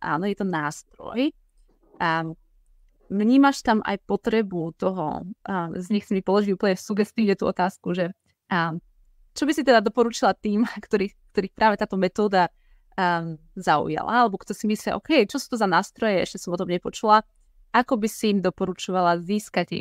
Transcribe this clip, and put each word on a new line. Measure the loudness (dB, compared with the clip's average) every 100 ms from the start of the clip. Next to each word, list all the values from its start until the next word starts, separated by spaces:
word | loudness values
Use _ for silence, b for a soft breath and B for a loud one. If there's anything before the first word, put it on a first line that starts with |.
áno, | -4 -2
je | -2 -2
to | -2
nástroj, | -2 -4 -6 -14 -18 -8 -2 -2 -4 _ _ _ _ _ -4
um, | -2 0 -2 -10 _ _ _ _ _ _ -6
vnímaš | -2 4 6 4 2
tam | 0 0
aj | 0 -6 -4
potrebu | -4 0 0 0 -4 -6 -4
toho, | -4 -2 -4 -6 -10
um, | -12 -8 -6 -4 -6
z | -2
nich | -2 0
si | -2
mi |
položí | 2 2 2 0
úplne | 0 0
sugestívne | -2 -2 -2 0 0 2
tú | 0
otázku, | 0 -2 -2 -6
že, | -4 -4 -6 _ _ -4
um, | -2 0 -4 -10 _ _ _ _ -4
čo |
by | -2
si | 0
teda | 4 4
doporučila | 4 0 0 2 0
tým, | 0 -2 -2 -2
<laughs> | -4 -4
ktorých, | -2 -2 -8 _ -4
ktorých | -4
práve | 0 2 2
táto | -2 -2
metóda, | -2 0 2 2 2 _ _ _ _ -2
um, | 0 0 -4 -10 _
zaujala, | -6 2 2 2 -4 0 2
alebo | 2 0
kto | -8 -6
si |
myslí, | -2 -2 -2 -4
OK, | 2 2 2
čo | 0
sú | -6
to | -2
za | 2
nástroje, | 2 0 -2 -2 0
ešte | -2 -6
som | -6 -6
o |
tom | -4
nepočula, | -4 -6 -4 4 4 2 _ _ _ _
ako | 0 2 0
by | -2
si | -2 0
im | 2
doporučovala | 0 -2 -6 -6 -4 0 2 2
získať | 0 -4 -4 -4 -4
tie | -6